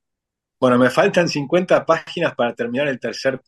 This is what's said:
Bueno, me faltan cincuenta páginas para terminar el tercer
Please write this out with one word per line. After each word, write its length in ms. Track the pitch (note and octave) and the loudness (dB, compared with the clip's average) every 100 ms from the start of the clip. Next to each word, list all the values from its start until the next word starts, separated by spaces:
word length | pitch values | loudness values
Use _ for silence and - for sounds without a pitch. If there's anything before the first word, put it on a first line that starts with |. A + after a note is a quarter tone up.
| _ _ _ _ _ _ | _ _ _ _ _ _
Bueno, 160 | B2+ B2 | 2 4
me 140 | B2+ | 4
faltan 380 | - G3 - E3 | 4 2 2 0
cincuenta 580 | D3 C3+ F3+ F3+ D#3 - | -2 -2 -2 2 0 2
páginas 480 | D#3+ - F3 D#3 | -2 -2 -4 -4
para 180 | - A#2+ | -2 -4
terminar 360 | A#2 A#2 B2 D3 | -2 -6 -4 -4
el 100 | B2+ | -4
tercer 420 | A#2 G#2 C3+ - | -8 -6 -4 -6